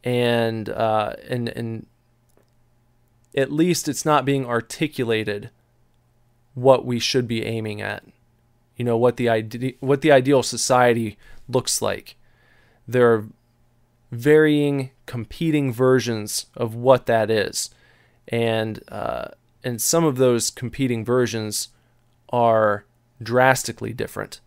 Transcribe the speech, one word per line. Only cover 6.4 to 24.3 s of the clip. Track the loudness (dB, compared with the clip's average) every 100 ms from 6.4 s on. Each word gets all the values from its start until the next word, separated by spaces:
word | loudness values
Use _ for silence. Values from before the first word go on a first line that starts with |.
| _
what | 0 4 4
we | 4 -4
should | -2 -2 -2
be | -4
aiming | -4 -6 -6 -8
at, | -8 -10 -14 _ _ _ _ _ _ -6
you |
know, | -2 2
what | 2 2
the | 0
ide-, | 0 -2 -6 -8 -6
what | -2 2
the | 6
ideal | 6 6 2
society | 2 -4 2 4 4 2 -2 -8 -20 -20 -4
looks | -4 -2 -4
like. | -4 -6 -12 -20 _ _ _ _ _ _ -4
There | 4 4
are | 4 0 -18 _ _ _ _ _ _ _
varying, | -4 4 6 6 2 0 -2 -6 _
competing | -12 -10 -10 -6 -2 0 -2
versions | 2 4 4 2 -6 -6 -8 -10 -8
of | -8 -2
what | 4 4 4
that | 0 2
is. | 0 -2 -6 -10 _ _ _ _ _ -8
And, | -2 0 -2 -4 -8 -12
uh, | -10 -8 -8 -10 -16 _ _
and | -10 -6
some | 0 2
of | 2 2
those | 2 2 -2
competing | -8 -12 -4 -4 -2
versions | 0 0 0 -2 -6 -8 -10 _ _ _ _ _ _
are | 2 4 4 2 0 _ _ _ _
drastically | -2 4 4 4 -2 -10 -12
different. | -8 -8 -8 -10